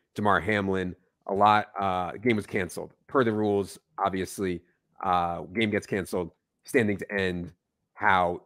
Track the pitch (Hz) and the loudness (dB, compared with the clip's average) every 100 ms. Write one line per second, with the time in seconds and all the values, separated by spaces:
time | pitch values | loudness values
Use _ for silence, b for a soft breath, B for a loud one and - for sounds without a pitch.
0 | _ - 104 92 90 107 98 95 90 85 | _ 0 4 4 4 0 0 -2 -4 -8
1 | _ _ - 98 104 107 - - 98 90 | _ _ -6 4 6 6 2 -4 -2 -2
2 | 87 65 117 107 - 107 90 - 82 _ | -4 -2 0 0 -2 -4 -4 -8 -12 _
3 | - 143 113 107 107 101 95 - _ - | -4 0 2 2 2 0 -2 -8 _ -4
4 | 98 95 90 - 95 87 - _ _ - | -2 -2 -4 -4 -4 -4 -10 _ _ -6
5 | 95 90 85 85 80 98 110 101 - 104 | 0 2 0 -4 -6 -2 0 0 -2 -4
6 | 87 98 87 - _ _ - 139 107 95 | -4 -4 -4 -10 _ _ -2 0 2 -2
7 | - 101 92 90 87 - _ _ _ - | -4 -4 -2 -4 -8 -14 _ _ _ -2
8 | 104 92 87 87 | 2 4 2 -2